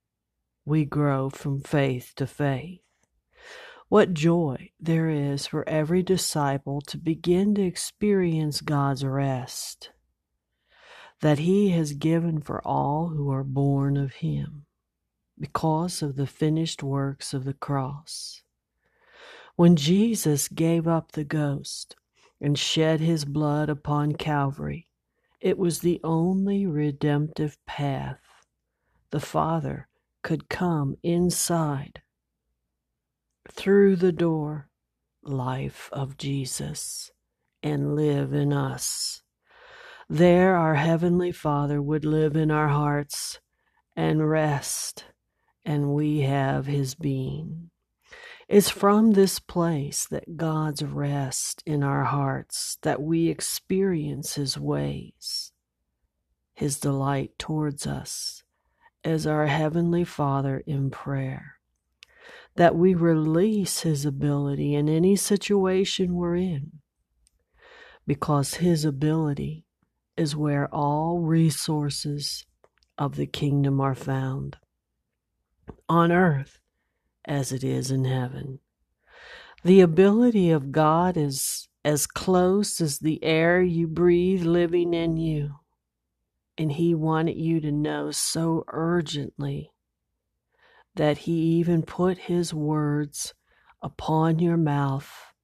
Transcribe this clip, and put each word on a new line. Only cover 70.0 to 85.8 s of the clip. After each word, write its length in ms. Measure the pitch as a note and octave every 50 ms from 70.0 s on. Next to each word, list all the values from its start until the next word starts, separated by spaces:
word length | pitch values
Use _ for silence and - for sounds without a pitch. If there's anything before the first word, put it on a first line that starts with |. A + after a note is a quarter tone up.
| _ _ _
is 180 | - E3+ D3 D3
where 400 | D3+ D3+ D3 C#3+ C#3+ C#3+ - -
all 440 | D3 D3 C#3+ D3 D3+ D#3 E3+ F3 F3
resources 1300 | E3+ D#3 E3 E3 E3 D#3+ C#3+ - - - D#3 D3+ D3 C#3+ C#3 - - D3 C#3+ D3 C#3 - - - - _ _ _ _ _ _ _ _ _ _
of 200 | - C#3+ C#3 C#3
the 100 | C#3+ C#3+
kingdom 560 | C#3 - - D3+ C#3+ C#3+ C#3+ C#3 C#3 C#3 C#3
are 120 | C3+ C3+ C3
found, 640 | - - C3+ C3+ C3 C3 C3 C3 C#3 C3+ C#3 - - _ _ _ _ _ _ _ _ _ _ _ _ _ _ _ _ _ _ _ _ _ - - - _
on 240 | - E3 E3+ E3+ E3+
earth 500 | E3+ F3+ F#3 F3 D3 C3+ C#3 - - _ _ _ _ _ _ _ _ _ _ _ _ _ -
as 260 | - D3 C#3+ C3 -
it 100 | C3 B2+
is 280 | C3 C3 C3 C3 B2+ B2+
in 160 | C3+ C3+ C3
heaven. 520 | C3 C3 C3 B2 B2 C3+ C3+ C3+ C3+ C3+ - - _ _ _ _ _ _ _ _ _ - - - - - - - - - _ -
The 180 | F3 F#3+ G3
ability 680 | F3+ E3 D#3 E3+ F#3+ G3+ G#3 A3+ B3 B3 A3 G#3 F3+ E3+
of 220 | D#3+ D3+ C3+ C#3
God 460 | C3 D#3 D#3 D3+ D#3+ E3 F3 F3+ F3+ E3
is 500 | D3 C#3+ C3+ C3+ - - - - - - _ _ _
as 220 | D3 D3+ C#3+ -
close 720 | - - - - F#3+ F#3 F3+ F3+ F#3 F#3+ G#3 G3+ G3+ - -
as 180 | E3+ D3+ C#3 -
the 240 | D3 D#3 D3+ -
air 380 | - D#3 D#3+ D#3+ E3 E3+ F3 F#3
you 260 | F#3 F3+ E3 E3 E3+
breathe 580 | E3 D#3+ E3 F3 F3+ F3 F3 F3+ F#3 F#3+ F#3 E3+
living 500 | E3 E3+ F3 F3 E3 E3+ F3 F3 E3+ E3+
in 240 | E3 E3 E3 E3 D#3+
you. 380 | E3 D#3+ D#3 D3 C#3+ D3 C#3+ - _ _ _ _